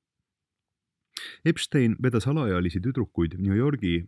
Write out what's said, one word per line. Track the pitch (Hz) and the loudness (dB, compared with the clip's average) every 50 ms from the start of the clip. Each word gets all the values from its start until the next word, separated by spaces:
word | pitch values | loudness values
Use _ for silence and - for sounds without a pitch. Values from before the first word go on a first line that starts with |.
| _ _ _ _ _ _ _ _ _ _ _ _ _ _ _ _ _ _ _ _ _ _ - - - - - - - | _ _ _ _ _ _ _ _ _ _ _ _ _ _ _ _ _ _ _ _ _ _ -16 -14 -14 -14 -12 -2 0
Epstein | 165 165 - - - - 143 123 113 104 - 123 | 0 0 0 -2 0 2 2 4 4 2 2 0
vedas | 127 123 110 - 131 | 0 2 2 0 0
alaealisi | 147 160 135 104 90 90 90 87 - 92 | 0 0 0 0 0 2 0 0 0 -2
tüdrukuid | 90 131 131 127 104 - - - 85 80 90 92 98 | -2 -2 -2 -2 -4 -4 0 0 0 0 0 -2 0
New | 98 95 | 0 2
Yorgi | 107 131 147 143 110 101 90 85 85 87 | 2 2 0 0 0 0 0 0 -2 -2